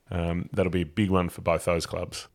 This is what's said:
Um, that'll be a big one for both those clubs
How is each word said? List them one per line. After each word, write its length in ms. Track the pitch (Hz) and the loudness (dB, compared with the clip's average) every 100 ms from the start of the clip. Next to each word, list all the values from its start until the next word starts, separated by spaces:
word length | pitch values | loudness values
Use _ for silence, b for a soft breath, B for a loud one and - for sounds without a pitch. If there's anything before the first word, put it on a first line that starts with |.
| - | -8
Um, 360 | 90 85 87 - | -4 -2 -2 -4
that'll 180 | 101 90 | 0 2
be 120 | 87 | 2
a 40 | 80 | 0
big 240 | - 101 | 0 4
one 180 | 95 87 | 4 2
for 120 | - | -2
both 240 | - 82 | 0 2
those 200 | - 85 | 2 0
clubs 440 | - 87 92 - - | 0 -6 -6 -10 -14